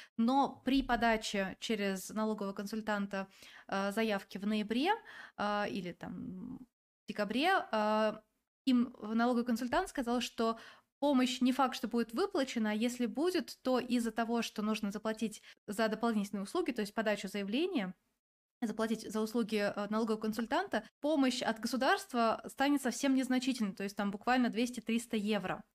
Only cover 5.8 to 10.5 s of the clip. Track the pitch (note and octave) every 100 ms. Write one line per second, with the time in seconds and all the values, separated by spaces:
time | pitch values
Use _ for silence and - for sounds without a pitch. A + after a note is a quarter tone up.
5.8 | F3 E3 F3+ F3+ - F#3 - - - _
6.8 | _ _ - G#3 G#3 A3+ E4 F#4+ - A3
7.8 | G#3+ G#3+ A3 G#3+ - _ _ _ - B3
8.8 | A#3+ - G#3 A3+ A#3+ A#3+ A#3+ A3+ B3 D4
9.8 | F#4+ - A#3 B3 A#3+ - A3+